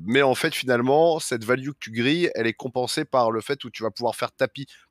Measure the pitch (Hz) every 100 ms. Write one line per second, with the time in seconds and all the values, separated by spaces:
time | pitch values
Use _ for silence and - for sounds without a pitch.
0 | 85 131 139 123 160 - 127 120 123 147
1 | 165 160 - 120 110 131 135 147 - 113
2 | 120 165 170 - 113 110 127 127 123 -
3 | 156 131 113 113 - 143 123 - 110 -
4 | 120 - 120 - 131 - 139 - _